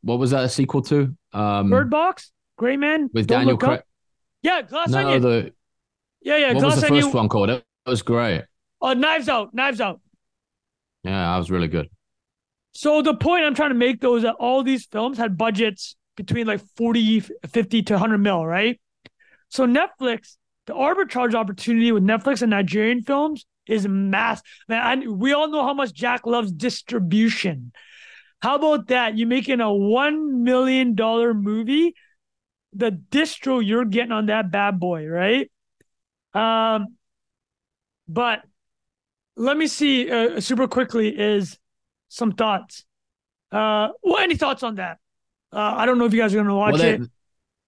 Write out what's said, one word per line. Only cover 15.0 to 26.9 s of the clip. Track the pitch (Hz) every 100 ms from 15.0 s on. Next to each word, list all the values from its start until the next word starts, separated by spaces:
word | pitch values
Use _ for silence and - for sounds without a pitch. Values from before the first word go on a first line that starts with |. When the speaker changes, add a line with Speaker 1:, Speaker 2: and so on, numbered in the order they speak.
| 240 247
Speaker 2:
had | 233 175
budgets | 226 202 220 190 - - _ -
between, | 185 240 226
like, | 208 - -
forty, | 233 233 220 220 - 453 -
fifty | 233 - 226
to | - 202
hundred | 220 214
mil, | 202 180
right? | 160 175 226 247 _ _ - _ _ _ -
So | - 247
Netflix, | 262 370 - 254 226 - _ _ _ -
the |
arbitrage | - 277 381 370 247 247
opportunity | 226 208 190 - 226 233
with | 214
Netflix | 190 220 247 262
and | 233
Nigerian | 202 185 202 220 247
films | 226 277 311 285 - _ -
is | 220 196
mass-, | 190 196 196 226 - - - -
man, | 226 240 262
I, | 269
we | 196 262
all | 285 311
know | 302
how | 262
much | 277 254
Jack | 147 240 240 226
loves | 240 208
distribution. | 160 247 - -